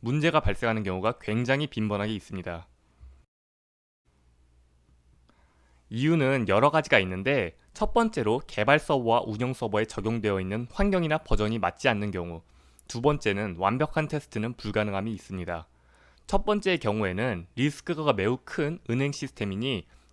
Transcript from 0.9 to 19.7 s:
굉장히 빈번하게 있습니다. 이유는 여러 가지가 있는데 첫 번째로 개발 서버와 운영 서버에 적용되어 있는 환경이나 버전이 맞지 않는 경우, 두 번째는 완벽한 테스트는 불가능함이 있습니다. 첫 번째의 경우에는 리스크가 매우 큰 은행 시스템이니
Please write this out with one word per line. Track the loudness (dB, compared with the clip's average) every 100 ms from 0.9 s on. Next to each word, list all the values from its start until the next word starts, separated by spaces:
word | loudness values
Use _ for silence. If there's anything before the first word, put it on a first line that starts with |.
| -2 -2 -2
굉장히 | -2 -2 0 0 -2
빈번하게 | -4 -2 -2 -2
있습니다. | -6 -8 -10 -8 -10 -12 _ _ _ -20 -20 _ _ _ _ _ _ _ _ _ _ _ _ _ _ _ _ _ _ _ _ _ _ _ _ _ _ -10
이유는 | -2 2 4 4 2 2
여러 | 4 4
가지가 | 4 4 4
있는데 | 4 -2 0 0 -2 -6 _
첫 | -2 0
번째로 | 2 2 2 0 0 -2
개발 | -2 2 2
서버와 | 2 0 2 2 2
운영 | -2 -4
서버에 | -2 -2 0 0
적용되어 | -2 -2 0 0 0
있는 | -2 -4 -4
환경이나 | 0 2 2 2 0
버전이 | 2 2 2 0
맞지 | -2 2 2
않는 | 2 0
경우, | -4 -6 -10 -16 -20 _ _ -12
두 | 0
번째는 | 2 2 0 0 -2 0
완벽한 | 0 2 0 -2 -2
테스트는 | -4 -6 -6 -6
불가능함이 | -6 -4 0 0 -2 -4
있습니다. | -6 -8 -8 -6 -8 -10 _ _ _ _ _ -2
첫 | 0 2
번째의 | 0 0 0
경우에는 | 0 0 0 0 -2 -4 -6 -2
리스크가 | -2 -2 -6 -2 2
매우 | 2 2 0
큰 | -4 -4 -4 -4 -4
은행 | -2 -2
시스템이니 | -4 -8 -6 -4 -4 -4